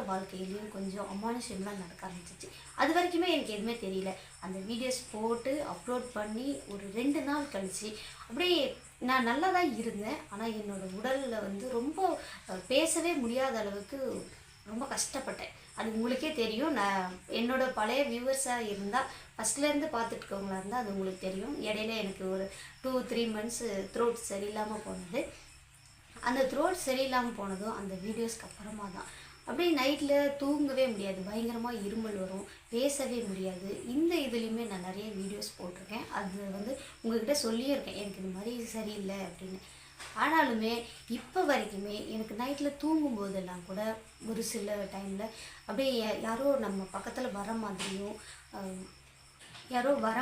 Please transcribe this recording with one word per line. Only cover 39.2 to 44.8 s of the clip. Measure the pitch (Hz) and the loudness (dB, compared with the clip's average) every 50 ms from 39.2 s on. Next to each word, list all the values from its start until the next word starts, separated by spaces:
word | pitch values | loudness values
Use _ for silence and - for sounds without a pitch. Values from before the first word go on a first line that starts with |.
அப்படின்னு. | 190 180 170 - 190 185 190 190 - - - - - - - - - - - | -4 -6 -8 -8 -8 -8 -8 -10 -10 -14 -18 -20 -20 -18 -16 -14 -14 -8 0
ஆனாலுமே | 214 233 285 320 320 302 262 233 220 214 226 233 233 233 - - - - - | 2 4 6 6 6 6 6 4 4 2 2 2 0 -2 -6 -10 -14 -8 -6
இப்ப | 233 233 - - - 370 370 | -6 -6 -4 0 2 4 6
வரைக்குமே | 294 269 226 220 - 202 190 196 208 208 214 - 214 | 6 6 4 4 0 -2 -4 -4 -4 -4 -4 -4 -4
எனக்கு | 214 220 220 - 220 | -4 -4 -4 -4 -4
நைட்ல | 208 247 269 285 277 285 285 285 | -2 -2 -2 0 2 0 0 0
தூங்கும் | - - 302 320 320 294 277 240 | 0 2 4 4 4 4 2 2
போதெல்லாம் | 202 202 196 190 190 180 180 180 175 175 | 0 -2 -2 -2 -2 -4 -4 -6 -8 -8
கூட | - 190 196 214 220 220 220 - - - - - | -6 -4 -2 0 0 -2 -4 -6 -14 -16 -8 -6
ஒரு | 214 226 226 226 | -4 -2 -2 -2
சில | - - 220 202 208 208 208 | -2 -2 -4 -2 -2 -2 -2